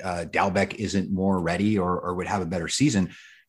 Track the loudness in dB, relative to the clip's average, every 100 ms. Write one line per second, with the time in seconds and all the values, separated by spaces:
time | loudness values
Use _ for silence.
0 | -8 -6 -4 0 2 2 0 0 -2 0
1 | 0 0 2 2 0 2 2 2 2 0
2 | -2 -4 -2 -2 -2 -4 -4 2 2 4
3 | 0 -4 -20 -20